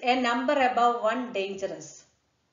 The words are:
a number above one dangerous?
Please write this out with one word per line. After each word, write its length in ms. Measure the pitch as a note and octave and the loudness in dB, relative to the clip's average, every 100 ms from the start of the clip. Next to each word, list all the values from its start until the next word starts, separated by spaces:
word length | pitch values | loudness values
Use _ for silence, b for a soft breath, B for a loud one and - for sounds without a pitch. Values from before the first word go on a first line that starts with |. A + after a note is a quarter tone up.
a 160 | B3+ B3+ | 0 2
number 420 | B3 B3 C4 C#4+ | 2 0 2 2
above 400 | B3+ A#3+ A#3+ A#3 | 2 4 2 2
one 300 | G#3+ A#3+ A#3+ | 0 -2 -4
dangerous? 720 | G3 G3 F#3+ - D#3+ D#3+ - - _ _ _ _ | -4 -6 -4 -6 -8 -14 -18 -20 _ _ _ _